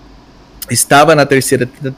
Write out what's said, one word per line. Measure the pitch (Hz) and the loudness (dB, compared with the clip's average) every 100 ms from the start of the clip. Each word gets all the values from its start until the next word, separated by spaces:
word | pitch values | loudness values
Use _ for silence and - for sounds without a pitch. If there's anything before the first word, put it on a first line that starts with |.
| - - _ _ _ - - | -20 -20 _ _ _ -18 -8
Estava | 120 - 143 156 156 | -6 0 2 4 2
na | 135 | 2
terceira | 135 - 135 123 - 135 | 0 0 -4 -4 -10 -14